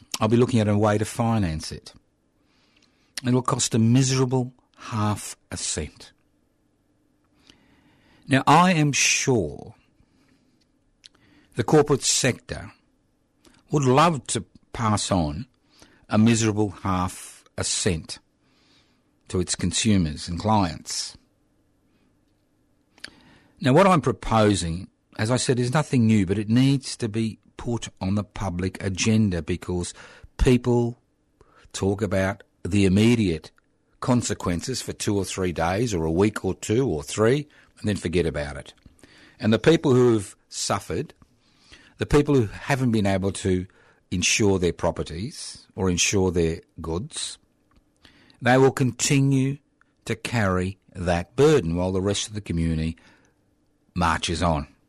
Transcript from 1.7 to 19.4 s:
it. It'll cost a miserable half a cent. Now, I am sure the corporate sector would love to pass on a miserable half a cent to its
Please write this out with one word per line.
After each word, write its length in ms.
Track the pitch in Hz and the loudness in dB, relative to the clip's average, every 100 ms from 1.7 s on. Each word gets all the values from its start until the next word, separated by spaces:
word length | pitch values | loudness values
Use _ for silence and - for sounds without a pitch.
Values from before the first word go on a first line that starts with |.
it. 220 | - - - _ _ _ _ _ _ _ _ _ _ _ - 123 | -14 -16 -20 _ _ _ _ _ _ _ _ _ _ _ -8 -2
It'll 160 | 127 | 0
cost 340 | - 123 - 120 | 0 -2 0 2
a 40 | |
miserable 760 | 113 127 127 131 131 131 123 - _ _ | 4 4 2 0 0 0 -4 -10 _ _
half 580 | - 110 107 101 - - _ | -8 -4 -2 -4 -8 -18 _
a 60 | 85 | -10
cent. 560 | - - 71 - - _ _ _ _ _ _ _ _ _ _ _ _ _ - _ _ _ _ _ _ _ - | -8 -6 -8 -12 -20 _ _ _ _ _ _ _ _ _ _ _ _ _ -20 _ _ _ _ _ _ _ -2
Now, 160 | 135 - | 0 6
I 260 | 156 180 | 6 6
am 180 | 160 147 | 4 2
sure 840 | 127 - - - 120 76 - - - _ _ _ _ _ _ _ _ _ _ _ _ - _ _ _ _ - | 2 0 0 0 0 0 -6 -16 -20 _ _ _ _ _ _ _ _ _ _ _ _ -20 _ _ _ _ -8
the 80 | |
corporate 400 | - 151 147 135 | 2 4 4 0
sector 680 | - - 135 101 - 69 104 - _ _ _ _ _ _ _ _ _ | 0 0 -2 -4 -8 -14 -14 -20 _ _ _ _ _ _ _ _ _
would 120 | 151 | 0
love 420 | 131 135 170 143 - | 4 4 4 0 -4
to 180 | 110 - - _ | -8 -8 -16 _
pass 400 | - 110 104 - | -4 -2 0 0
on 360 | 92 76 78 - _ _ _ _ _ - | 0 0 -4 -12 _ _ _ _ _ -2
a 100 | 110 | 2
miserable 520 | 113 110 110 104 104 | 4 4 0 0 -2
half 720 | 87 98 92 90 - - - _ - | -4 -4 -2 -2 -6 -16 -20 _ -8
a 60 | |
cent 560 | - - 104 80 - - _ _ _ _ _ _ _ _ _ _ - | -6 -4 -4 -4 -6 -16 _ _ _ _ _ _ _ _ _ _ -8
to 120 | |
its 140 | 92 | -4